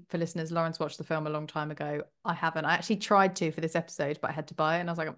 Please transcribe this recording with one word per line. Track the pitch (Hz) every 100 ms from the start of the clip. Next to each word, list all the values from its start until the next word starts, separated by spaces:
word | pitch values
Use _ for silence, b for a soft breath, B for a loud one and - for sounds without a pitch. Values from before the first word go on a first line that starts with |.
| -
for | 170
listeners, | 165 165 160
Lauren's | 170 165 160
watched | 151 -
the |
film | 147 156 151
a |
long | 151 156
time | 156 151
ago. | 151 147 147 - _
I | -
haven't. | 170 165 160
I | 147
actually | 170 - 196
tried | - 202 190 190
to | 165
for | 160
this | 160
episode, | 165 - - 143 151
but | -
I |
had | 151 143
to |
buy | 170 156 170
it. |
And | 170
I |
was | 170
like, |
"I'm | 156